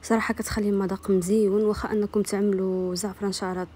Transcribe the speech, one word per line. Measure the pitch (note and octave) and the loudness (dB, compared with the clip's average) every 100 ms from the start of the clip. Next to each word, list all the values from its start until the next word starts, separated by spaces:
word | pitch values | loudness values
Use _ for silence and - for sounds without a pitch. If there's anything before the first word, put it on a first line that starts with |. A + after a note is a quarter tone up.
صراحه | - A3 - | 0 0 0
كتخلي | A3+ G#3+ - G#3 | -4 -2 -2 0
المذاق | G3+ F#3+ F#3+ - | 0 0 -2 2
مزيون، | G3 F3 A3 G#3 G3+ | 2 4 2 4 4
واخا | G#3+ G#3 - | 2 0 -2
انكم | G#3+ G#3 G#3+ | -2 0 0
تعملوا | G3 G3 G#3 F#3+ F#3+ F#3 F#3 F3+ | 0 0 2 2 0 0 -2 -4
زعفران | G#3 F#3+ G3+ | -6 -4 -4
شعره | F#3 F#3+ F#3 F3+ | -4 -4 -4 -8